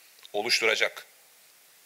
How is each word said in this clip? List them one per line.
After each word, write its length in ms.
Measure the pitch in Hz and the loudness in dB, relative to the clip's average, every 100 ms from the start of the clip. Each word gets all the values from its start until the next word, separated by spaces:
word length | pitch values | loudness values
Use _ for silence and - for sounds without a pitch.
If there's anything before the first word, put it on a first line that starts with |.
| - - - | -20 -20 -10
oluşturacak 720 | 104 117 - 113 107 107 - - - - - - _ _ _ | -6 -2 0 2 2 0 -4 -18 -20 -20 -20 -20 _ _ _